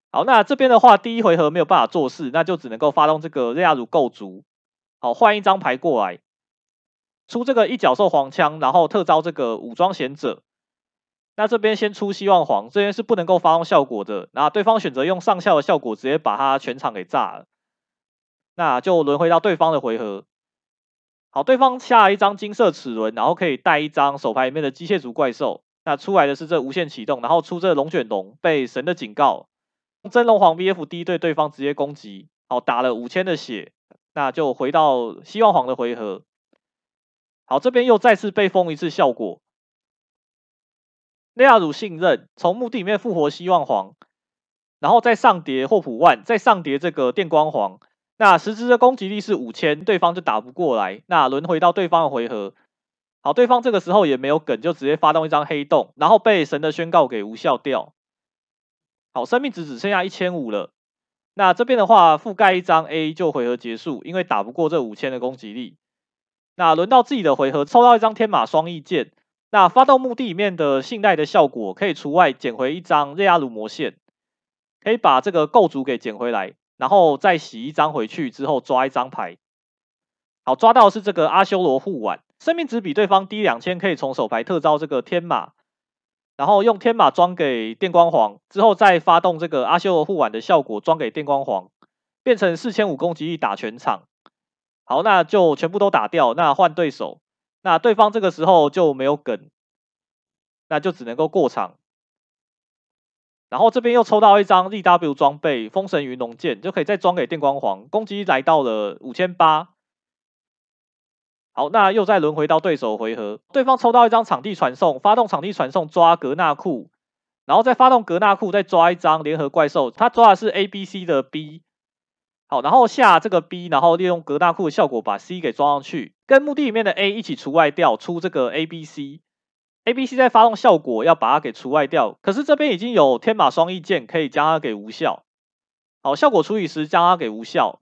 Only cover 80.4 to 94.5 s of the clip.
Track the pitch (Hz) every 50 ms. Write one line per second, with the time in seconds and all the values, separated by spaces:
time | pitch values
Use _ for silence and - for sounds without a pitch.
80.4 | _ 127 131 - 226 226 233 254 220 196 - 220 185 208 175 175 156 - 151 185
81.4 | 196 - 202 185 180 175 175 135 - 202 175 123 107 98 - - _ _ _ _
82.4 | - 311 339 339 320 - 220 233 190 170 - 214 208 180 196 190 196 190 214 214
83.4 | 208 160 117 117 - 185 185 175 202 190 156 - 147 135 127 - 120 104 117 113
84.4 | 120 - 185 160 151 156 151 147 160 147 143 123 120 - 180 175 170 170 139 107
85.4 | 76 - _ _ _ _ _ _ _ _ _ _ _ _ _ _ _ _ _ -
86.4 | 139 180 208 196 208 233 214 190 - 233 226 226 175 135 - 185 175 180 180 170
87.4 | 160 139 123 113 110 113 113 - 190 180 165 170 170 170 160 127 110 104 101 _
88.4 | _ _ - 196 220 220 190 - 220 196 180 165 - 185 165 170 175 185 170 156
89.4 | 170 156 156 131 123 - 160 180 - 196 180 156 151 - 196 156 127 107 107 113
90.4 | - - 180 151 131 - 110 104 - 165 160 156 139 110 - 156 147 143 143 139
91.4 | 139 135 104 95 92 _ _ _ _ _ _ _ _ _ _ _ _ 254 233 -
92.4 | 202 180 165 156 - 240 185 220 214 190 143 131 160 175 165 - 151 165 170 156
93.4 | - 104 98 - 127 107 113 - - - 104 90 _ _ _ _ _ _ _ _
94.4 | _ _